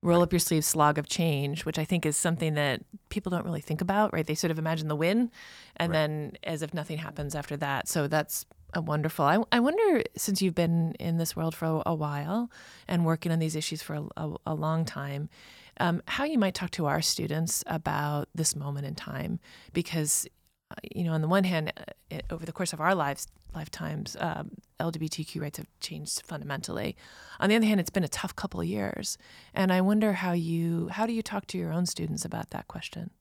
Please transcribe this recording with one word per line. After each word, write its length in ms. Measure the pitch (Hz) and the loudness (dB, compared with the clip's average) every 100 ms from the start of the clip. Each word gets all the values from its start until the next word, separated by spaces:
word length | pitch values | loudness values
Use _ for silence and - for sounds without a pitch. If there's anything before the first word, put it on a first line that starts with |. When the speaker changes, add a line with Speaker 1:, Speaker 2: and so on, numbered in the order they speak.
Speaker 1:
roll 160 | 170 170 | 6 6
Speaker 2:
Right. 60 | |
Speaker 1:
up 80 | 175 | 6
your 80 | 175 | 4
sleeve 240 | - 160 | 4 2
slog 340 | 151 165 147 147 | 2 6 6 6
of 100 | 147 | 0
change, 560 | - 165 143 139 156 | 0 2 2 0 -2
which 140 | - 160 | -4 -2
I 60 | |
think 220 | 156 175 165 | 0 2 2
is 100 | 147 | 2
something 380 | 180 165 160 | 2 2 0
that 280 | 151 143 127 - - _ | 2 2 0 -4 -20 _
people 220 | - 196 | -6 -2
don't 140 | 175 | -2
really 180 | - 160 | -2 -4
think 180 | - 156 | -4 -2
about, 320 | 180 196 214 | 2 4 4
right? 140 | 165 160 | 2 -2
They 80 | |
sort 160 | 156 175 | 0 0
of 80 | 160 | 0
imagine 280 | 160 160 156 | 0 -2 -2
the 80 | |
win 360 | 151 165 214 240 - - - - - | 0 2 4 2 -2 -20 -20 -20 -4
and 140 | 170 | 0
Speaker 2:
Right. 80 | 160 | 2
Speaker 1:
then 340 | 151 151 147 - | 2 0 -6 -8
as 180 | - 160 | -6 -4
if 120 | 151 | -4
nothing 240 | 160 151 156 | -6 -6 -6
happens 360 | 160 147 147 | -6 -6 -4
after 220 | 147 143 143 | -4 -6 -4
that. 320 | 143 135 - | -2 -2 0
So 180 | 170 143 | 0 2
that's 380 | 156 147 - - - - | 2 0 -6 -8 -18 -8
a 80 | - | -6
wonderful, 420 | 165 151 156 - | 0 0 0 2
I, 140 | 143 180 226 | 4 4 4
I 80 | 240 | 4
wonder, 420 | 247 370 440 294 - - | 4 4 4 4 2 -4
since 260 | - 190 | 0 2
you've 120 | 190 | 2
been 400 | 165 170 170 165 - | 4 4 4 2 0
in 180 | - 165 | -2 0
this 200 | 165 - | 0 -2
world 180 | 160 | -4
for 120 | 160 160 | -2 0
a, 160 | 160 - | 0 0
a 80 | |
while 560 | 160 151 143 147 208 240 - - - - | -2 -2 -4 -2 -2 -4 -8 -20 -18 -2
and 180 | 175 165 | 2 4
working 240 | 160 170 | 2 2
on 80 | 165 | 2
these 160 | 160 | 2
issues 280 | 160 156 156 | 0 -4 -6
for 120 | - | -6
a, 100 | 151 147 - | -6 -6 -6
a, 180 | 156 156 - | -6 -6 -6
a 60 | |
long 300 | 156 156 160 | -2 0 0
time, 460 | 165 - 139 139 151 - - - - - | 0 -4 -6 -6 -8 -10 -20 -20 -20 0
um, 240 | 175 175 - | 2 2 -2
how 160 | - | -2
you 140 | 285 311 | 0 4
might 160 | 196 | 2
talk 180 | 180 180 | 2 -6
to 140 | - 151 | 0 2
our 140 | 151 | 2
students 640 | 160 - 156 151 165 - - | 2 0 0 0 0 -2 -2
about 600 | 160 160 147 147 147 - | -4 -2 -2 0 -2 -4
this 220 | - 156 147 | -2 -2 0
moment 280 | 143 143 | -4 -6
in 120 | 143 156 | -6 -8
time. 420 | - 143 - 175 - - - | -8 -6 -4 -6 -8 -20 -6
Because, 540 | 160 170 165 151 - - _ _ _ _ | -4 -2 0 2 0 -2 _ _ _ _
uh, 20 | - - | -14 -10
you 100 | - | -2
know, 80 | 170 | 0
on 80 | 160 | 2
the 80 | 160 | 4
one 160 | 185 | 4
hand, 280 | 190 170 156 - | 4 2 -2 -6
uh, 80 | - - _ | -12 -16 _
it, 160 | 156 - | -10 -8
over 140 | 165 | -8
the 80 | 165 | -8
course 200 | - 180 | -4 -4
of 80 | 147 | 2
our 160 | 160 190 | 4 4
lives, 320 | 143 139 - - - | 2 -2 -8 -14 -12
lifetimes, 640 | 165 156 - 160 151 - - | -10 -10 -8 -6 -4 -6 -4
um, 320 | 170 156 - - _ _ | -4 -4 -8 -12 _ _
L 100 | 165 | -4
G 80 | 160 | -2
B 100 | 156 | -4
T 140 | - | -4
Q 180 | 151 165 | -8 -6
rights 180 | 151 - | -8 -8
have 100 | 156 _ | -14 _
changed 440 | - 160 151 - - | -10 -10 -6 -8 -6
fundamentally. 680 | 156 143 143 - - - - - - - - | -10 -6 -6 -6 -4 -4 -6 -16 -20 -20 -2
On 100 | 196 | 4
the 60 | |
other 120 | 220 220 | 6 6
hand, 120 | 208 | 4
it's 120 | 175 | 2
been 120 | - | 0
a 60 | 170 | 0
tough 260 | - 185 | -2 -6
couple 260 | - - 180 | -6 -6 -4
of 60 | 170 | -2
years. 500 | 208 196 - - - - - - | -2 -2 -4 -6 -8 -12 -20 -10
And 180 | - 185 | 0 4
I 80 | 185 | 4
wonder 340 | 185 214 214 | 4 4 4
how 180 | 180 185 | 2 0
you, 560 | 175 165 165 170 170 175 | 0 0 0 2 0 -2
how 180 | 185 226 | -2 0
do 60 | |
you 100 | 226 | 0
talk 240 | - 208 - | -2 -6 -4
to 120 | 185 | -4
your 140 | 170 | -2
own 140 | 160 175 | 0 -2
students 380 | - 170 - | -2 -4 -4
about 260 | 170 - - | -4 -6 -6
that 160 | - - | -10 -10
question? 440 | - - - - _ | -12 -10 -10 -12 _